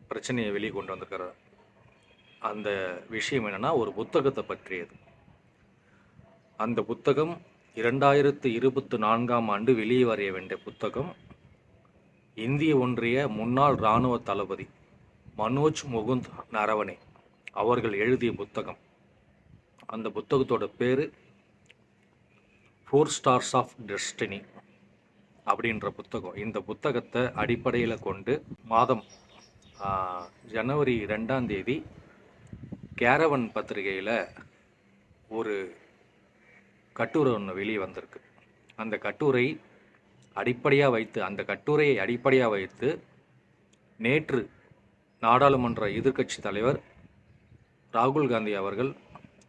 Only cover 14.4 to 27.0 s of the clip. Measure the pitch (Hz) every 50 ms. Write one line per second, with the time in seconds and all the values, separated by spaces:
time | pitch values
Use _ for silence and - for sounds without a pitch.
14.4 | 101 90 95 90 - - - _ _ _ - - _ _ _ _ - - - -
15.4 | 107 113 127 143 147 156 156 - - 139 120 110 107 117 131 123 113 - - -
16.4 | - - 117 110 107 107 107 107 101 95 85 - - - - - _ _ _ _
17.4 | _ - - 101 104 117 123 120 110 113 101 98 107 123 127 110 120 113 98 95
18.4 | 101 - - 110 104 92 87 - _ _ _ _ _ _ _ _ _ _ _ _
19.4 | _ _ - - _ _ _ - - - 110 113 110 110 - 110 - - 151 135
20.4 | 131 - 117 104 104 - - - 120 123 131 135 160 - - _ _ _ _ _
21.4 | _ _ _ _ _ - - _ _ _ _ _ _ _ _ _ _ _ _ _
22.4 | _ _ _ _ _ _ _ _ _ - 139 143 156 147 - - - 139 127 120
23.4 | - - - 127 120 - - - 113 101 101 95 - - - - 117 101 98 101
24.4 | - - - - - _ _ _ _ _ _ _ _ _ _ _ _ _ _ _
25.4 | - - - - 113 117 113 101 95 101 - - - - - 110 87 90 90 101
26.4 | 104 113 104 104 90 - 107 - - 151 123 120